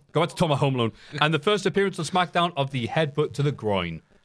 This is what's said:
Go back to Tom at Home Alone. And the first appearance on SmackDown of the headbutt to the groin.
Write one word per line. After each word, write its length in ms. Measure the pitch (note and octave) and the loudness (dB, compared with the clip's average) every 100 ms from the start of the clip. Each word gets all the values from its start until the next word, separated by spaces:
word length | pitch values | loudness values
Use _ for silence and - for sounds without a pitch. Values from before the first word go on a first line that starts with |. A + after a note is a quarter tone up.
| _ | _
Go 80 | D3+ | -2
back 80 | E3+ | -2
to 60 | - | 0
Tom 160 | F3 | 2
at 80 | C#3 | 2
Home 160 | C#3+ C3 | 2 2
Alone. 160 | A#2 - - D3 | 0 -2 -10 0
And 120 | D3+ | 2
the 60 | D#3+ | 2
first 260 | E3+ G#3 G3 | 2 2 2
appearance 320 | G3 G3 F#3 | 0 0 -2
on 80 | D3+ | -2
SmackDown 480 | F#3 F3 F3+ E3+ C#3 | 0 0 0 0 0
of 140 | C3+ | -4
the 180 | C3 A2+ | -2 -4
headbutt 460 | - D#3+ C#3 D3+ | -2 -2 0 -2
to 80 | A2 | 0
the 100 | C#3+ | -2
groin. 520 | C#3 A2 G2 E2+ D#2+ - _ | 0 -2 0 -2 -6 -14 _